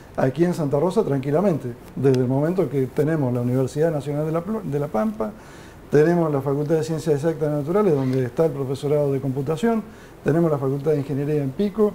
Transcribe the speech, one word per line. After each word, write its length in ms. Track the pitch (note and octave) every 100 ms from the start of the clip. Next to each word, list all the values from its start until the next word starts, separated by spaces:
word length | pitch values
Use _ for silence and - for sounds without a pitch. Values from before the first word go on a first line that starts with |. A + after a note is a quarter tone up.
| - -
aquí 280 | C3 D3+
en 100 | F3
Santa 240 | E3 C#3+ C#3+
Rosa 260 | F3 G3+
tranquilamente, 680 | D3+ C#3 C#3 D3+ G3+ C#3+ B2 A#2+ -
desde 260 | - C3+ B2+
el 80 | B2+
momento 420 | C3+ D#3 F#3 D3+
que 160 | C#3+ B2+
tenemos 480 | - D3 D#3+ B2+
la 60 | B2
Universidad 500 | B2 B2+ B2+ D3 E3
Nacional 340 | D3 C#3+ D3
de 80 | D#3
la 100 | E3
Pl-, 180 | F3+ A3
de 140 | E3+ C#3+
La 80 | C#3+
Pampa, 440 | G#3+ A3 G#3+ G#3+ - - - - - -
tenemos 420 | D3 D#3+ F3 D#3+
la 80 | C#3+
Facultad 360 | C#3 C#3+ D3 D#3+
de 80 |
Ciencias 320 | D#3 D#3 E3 C#3
Exactas 320 | E3 D3+ D3+
y 40 |
Naturales, 420 | D3 C#3+ G3 G3+
donde 300 | C#3+ C3 C3
está 220 | B2 - E3
el 60 |
profesorado 600 | C#3 C3 C3+ C#3+ D3 C#3+
de 80 | C3+
computación, 600 | C3+ C3 C#3 D#3 A#3 A3+ - - - -
tenemos 260 | C#3+ D#3+ E3+
la 80 | C#3
Facultad 340 | C3+ C#3+ D3
de 60 | D3
Ingeniería 440 | C3+ C#3 C#3+ D3+
en 80 | C#3
Pico, 420 | C3 G#3 A3 G#3